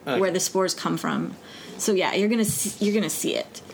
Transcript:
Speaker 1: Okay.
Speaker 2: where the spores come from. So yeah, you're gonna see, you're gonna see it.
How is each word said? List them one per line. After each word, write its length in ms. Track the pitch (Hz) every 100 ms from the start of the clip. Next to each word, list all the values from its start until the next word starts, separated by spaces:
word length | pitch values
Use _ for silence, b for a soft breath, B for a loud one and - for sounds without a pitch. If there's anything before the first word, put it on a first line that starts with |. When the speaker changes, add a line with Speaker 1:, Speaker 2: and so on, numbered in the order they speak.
| -
Speaker 1:
Okay. 120 | 135
Speaker 2:
where 120 | 190
the 80 | 175
spores 340 | - 190 185
come 240 | - 175 165
from. 380 | 160 143 170 - B B B B
So 160 | -
yeah, 200 | 190 156
you're 160 | - 208
gonna 160 | 233 214
see, 380 | - 202 -
you're 100 | 208 208
gonna 140 | 165
see 240 | - - 57
it. 260 | - - -